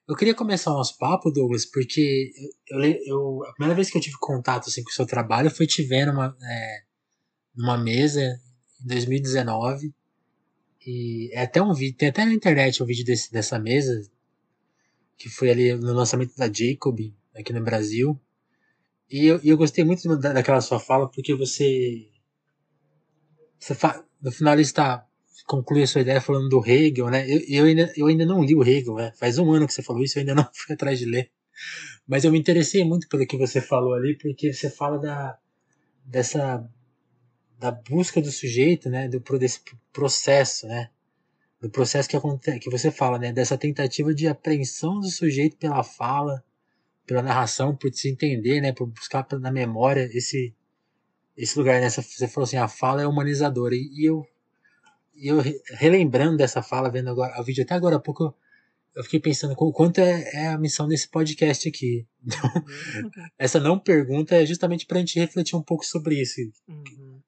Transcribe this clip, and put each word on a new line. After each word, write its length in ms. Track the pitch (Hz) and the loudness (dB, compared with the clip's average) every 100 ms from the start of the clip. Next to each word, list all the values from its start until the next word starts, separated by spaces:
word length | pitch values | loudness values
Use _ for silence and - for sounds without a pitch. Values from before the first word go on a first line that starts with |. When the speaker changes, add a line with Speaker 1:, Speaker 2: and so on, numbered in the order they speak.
| - | -8
Speaker 1:
Eu 80 | 147 | 0
queria 200 | 208 226 | 2 2
começar 360 | 220 185 165 | 0 -2 0
o 60 | 143 | -2
nosso 200 | 131 - | -2 -4
papo, 340 | - 180 165 | -2 0 0
Douglas, 340 | 139 127 117 - | 0 0 -2 -4
porque 680 | 135 123 156 143 135 135 135 | -4 -2 0 2 0 -2 -10
eu, 420 | 143 - - 135 | -18 -18 -10 0
eu 20 | |
le-, 220 | 147 165 139 | 0 0 -2
eu, 380 | 139 139 131 - | -4 -2 -6 -10
a 80 | |
primeira 220 | - 151 175 | -4 0 0
vez 140 | 190 | 0
que 80 | 165 | -2
eu 40 | |
tive 160 | 147 139 | -4 -8
contato, 480 | - 131 123 127 127 | -6 -4 -2 -4 -4
assim, 160 | - | -10
com 60 | 117 | -6
o 40 | |
seu 120 | - 123 | -4 -4
trabalho 440 | 120 113 117 151 | -2 -2 2 0
foi 160 | - 160 | 2 0
te 160 | - | 0
vendo 280 | 135 131 143 | 0 2 2
numa, 240 | 139 131 131 | 0 -4 -6
é, 380 | 123 117 113 107 _ _ _ _ _ _ _ 120 | -12 -10 -10 -14 _ _ _ _ _ _ _ -4
numa 220 | 120 120 | -2 0
mesa 440 | 113 120 147 143 131 127 _ _ _ - | 0 2 2 2 -2 -4 _ _ _ -14
em 60 | 123 | -6
dois 180 | 123 120 | -4 -2
mil 140 | 139 | -2
e 20 | |
dezenove, 720 | 135 131 117 110 120 139 151 - _ _ _ _ _ _ _ _ 127 | 0 -2 0 -2 -2 -4 -8 -14 _ _ _ _ _ _ _ _ -12
e 440 | 123 120 113 117 | -8 -6 -8 -8
é 100 | 117 | -6
até 180 | 123 170 | -2 0
um 120 | 202 | 2
vídeo, 240 | 147 135 - | 0 -2 -2
tem 120 | 147 | -2
até 160 | 165 220 | 0 0
na 80 | |
internet 480 | 220 185 143 135 - | 2 2 4 2 0
um 20 | 120 | -2
vídeo 200 | 120 120 | -2 -2
desse, 260 | 117 - | -2 -2
dessa 260 | 113 104 110 | -6 -4 -4
mesa, 420 | 110 135 135 113 101 _ _ _ _ _ _ _ _ _ _ - | 0 0 0 -4 -8 _ _ _ _ _ _ _ _ _ _ -20
que 120 | 117 | -14
foi 200 | - 127 | 0 2
ali 240 | 120 123 | 4 4
no 200 | 120 120 | 2 -2
lançamento 420 | 123 123 127 127 - | 0 0 0 -4 -4
da 160 | 117 | -4
Jacob, 480 | 104 120 135 139 113 107 104 _ 107 | -2 -2 -2 -4 -4 -6 -14 _ -14
aqui 180 | 107 | -8
no 100 | 117 | -6
Brasil. 560 | 113 110 107 110 139 139 _ _ _ _ _ _ _ _ - | -2 -2 -2 0 0 -2 _ _ _ _ _ _ _ _ -10
E 160 | 139 156 | 2 4
eu, 140 | 165 | 6
e 80 | 147 | 4
eu 80 | 156 | 6
gostei 260 | 151 180 160 | 4 4 2
muito 320 | 180 170 151 | 2 0 0
da, 160 | 143 | 2
daquela 260 | 131 123 131 | 2 4 2
sua 180 | - 117 | 2 -2
fala, 300 | - 135 135 | 2 2 0
porque 240 | - 131 | -4 -2
você, 760 | 135 131 - 139 131 123 117 107 _ _ _ _ _ _ _ _ _ _ _ _ _ _ _ | -2 -2 0 2 2 -2 -4 -14 _ _ _ _ _ _ _ _ _ _ _ _ _ _ _
você 160 | - | -10
fa-, 300 | 135 156 - - _ | -2 -2 -2 -12 _
no 100 | 135 | -8
final 220 | - 151 | 0 4
ele 100 | 147 | 4
está, 420 | 143 - 143 120 - _ _ _ - | 4 2 0 -2 -8 _ _ _ -4
conclui 380 | 139 123 143 | -4 2 2
a 40 | 135 | 4
sua 140 | 143 | 2
ideia 180 | 131 135 | 2 2
falando 300 | - 139 135 | 2 0 4
do 160 | 127 110 | 4 6
Hegel, 440 | 131 156 127 120 | 6 6 2 0
né? 160 | 131 131 | 0 2
Eu, 160 | 151 143 | 0 2
eu 180 | 139 156 | 4 6
ainda, 280 | 160 170 156 | 6 2 2
eu 120 | 151 | 4
ainda 180 | 160 165 | 4 4
não 180 | 190 | 4
li 100 | 139 | 4
o 100 | 156 123 | 6 6
Hegel, 280 | 139 120 110 | 4 2 -6
né? 180 | 113 - | -6 -4
Faz 200 | 123 131 | -2 2
um 100 | 165 | 4
ano 140 | 156 147 | 4 2
que 80 | |
você 80 | - | -2
falou 220 | 123 120 | -6 -2
isso, 140 | 135 143 | -2 -2
eu 40 | |
ainda 140 | 139 143 | 0 2
não 120 | - | 2
<laughs> 40 | |
fui 220 | - - 151 | -2 -10 -4
atrás 240 | 143 127 | -2 -2
de 60 | 117 | -2
ler. 260 | 120 123 _ _ - - - - - - | -4 -4 _ _ -18 -16 -14 -16 -14 -4
Mas 200 | 135 156 | 2 4
eu 60 | |
me 60 | 160 | 4
interessei 460 | 151 170 151 196 | 4 2 4 2
muito 240 | 165 175 - | 2 0 -2
pelo 180 | 139 127 | -2 -2
que 120 | 131 | -2
você 240 | 131 131 | 0 0
falou 320 | - 127 127 | 0 0 2
ali, 240 | 123 135 147 | 0 -2 -4
porque 340 | 147 135 147 | -6 -4 -4
você 160 | 131 143 | -4 -8
fala 300 | - 143 147 | -4 -4 -4
da, 380 | 147 143 135 - _ _ _ _ _ _ | -6 -8 -10 -12 _ _ _ _ _ _
dessa, 640 | 127 127 120 151 135 120 117 _ _ _ _ _ _ _ _ - | -6 -4 -2 -2 -2 -4 -10 _ _ _ _ _ _ _ _ -8
da 140 | 123 | -6
busca 500 | 117 - 160 175 170 | -6 -2 -2 0 0
do 80 | 147 | -2
sujeito, 580 | - 131 117 151 170 131 | -4 -4 2 2 2 -2
né? 180 | 127 131 | -6 -4
Do, 140 | 123 | -6
pro-, 180 | - 135 | -4 -2
desse 220 | 127 - - 120 _ | -2 -4 -14 -20 _
processo, 760 | - 139 - - 139 131 - - | -4 -2 0 2 4 4 -2 -8
né? 220 | 120 117 _ _ _ _ _ _ _ | -10 -10 _ _ _ _ _ _ _
Do 80 | 113 | -6
processo 400 | 131 120 143 135 | 0 0 0 0
que 80 | 143 | -2
aconte-, 420 | 147 139 - 123 | -2 -4 -4 -6
que 100 | 127 | -4
você 220 | 123 156 | -2 -2
fala, 260 | - 131 120 | 0 -2 -2
né? 140 | 123 | -2
Dessa 260 | 120 123 135 | -2 0 0
tentativa 560 | 147 143 135 - 151 | -2 -2 -2 -2 -2
de 140 | 151 160 | 0 0
apreensão 720 | 139 160 151 131 - 160 208 | 0 0 0 -2 -4 -4 -4
do 80 | 190 | -4
sujeito 480 | - 165 135 156 - | -2 0 2 0 0
pela 240 | 160 - | -4 -2
fala, 640 | - - 120 143 147 135 - _ _ _ _ _ - | -4 -6 -4 -2 -2 -6 -10 _ _ _ _ _ -4
pela 160 | 127 | -2
narração, 520 | 131 123 117 - 135 139 | 0 0 0 0 -2 0
por 160 | 135 | -4
se 160 | - 139 | -4 -4
entender, 520 | 131 151 120 113 147 | -2 0 0 2 2
né? 120 | 139 | 0
Por 120 | 127 120 | -2 -6
buscar 380 | 110 - 135 | -8 -6 -4
pe-, 140 | 131 139 | -4 -6
na 100 | 127 | -4
memória 580 | 131 120 113 131 135 123 | -2 -2 2 2 2 0
esse, 400 | 120 - 135 120 - _ _ _ _ _ _ _ - | -4 -4 -4 -6 -10 _ _ _ _ _ _ _ -10
esse 220 | 117 147 | -6 0
lugar, 220 | 131 127 | 4 4
né? 80 | 123 | 2
Essa, 140 | 123 | -2
você 260 | - - 127 | -8 -6 -6
falou 160 | 147 127 | -4 -2
assim, 120 | 131 | -2
a 100 | 117 | -2
fala 340 | - 127 139 | -2 -2 0
é 60 | 147 | 0
humanizadora. 640 | 143 143 143 147 123 120 | 0 0 0 0 0 -2
E, 160 | 123 143 | -2 -4
e 160 | 143 156 | 0 0
eu, 180 | 156 143 _ _ _ _ _ _ _ _ 151 | 0 -6 _ _ _ _ _ _ _ _ -8
e 120 | 139 | 0
eu 100 | 151 | 2
re-, 200 | 135 147 - | 2 -4 -12
relembrando 640 | 117 151 190 160 123 156 156 | 2 6 6 4 4 2 2
dessa 240 | 131 127 | 2 0
fala, 300 | - 127 131 | -4 -4 -2
vendo 180 | 127 127 | -2 -4
agora 300 | 123 127 127 | -4 -4 -6
o 40 | |
vídeo 200 | 120 131 | -6 -4
até 100 | 123 | -2
agora 220 | 175 175 156 | 0 2 2
há 40 | |
pouco, 260 | - 143 156 | -2 -4 -4
eu, 100 | - _ _ _ _ _ - | -6 _ _ _ _ _ -16
eu 60 | 123 | -4
fiquei 140 | 156 | -2
pensando 360 | 156 135 143 135 | 0 -2 -2 -2
co-, 120 | 160 | 0
o 20 | |
quanto 260 | - 170 180 | 2 4 4
é, 300 | 180 175 - | 4 2 -4
é 140 | 147 160 | -6 -4
a 80 | 156 | -2
missão 280 | 156 - 151 | -2 -2 -2
desse 220 | 156 - | -2 -2
podcast 580 | 160 156 151 156 135 127 | -2 -2 2 0 0 -4
aqui. 380 | - 127 117 113 _ | -4 -4 -4 -8 _
Então, 280 | 123 - 131 | -10 -4 -2
Speaker 2:
Uhum. 560 | 170 - - - - 220 | -2 -6 -14 -12 -10 -10
Speaker 1:
<laughs> 220 | - - - | -12 -16 -4
essa 200 | 131 160 | 0 2
não 200 | 147 190 | 2 0
pergunta 560 | 202 156 131 143 156 175 | 4 2 2 -2 4 4
é 100 | 151 | 4
justamente 400 | 175 175 170 - | 0 -2 -4 -4
pra 140 | 180 | -2
gente 180 | 175 165 | -2 0
refletir 380 | 165 180 165 170 | -2 -2 -2 -4
um 80 | |
pouco 220 | - 160 - | -2 -4 -4
sobre 360 | 170 156 143 | -6 -2 -2
isso. 200 | 127 - 113 - - | -2 -6 -10 -12 -20
Speaker 2:
Uhum. 160 | - 139 135 135 | -20 -20 -20 -20
Speaker 1:
O 40 | 131 | -20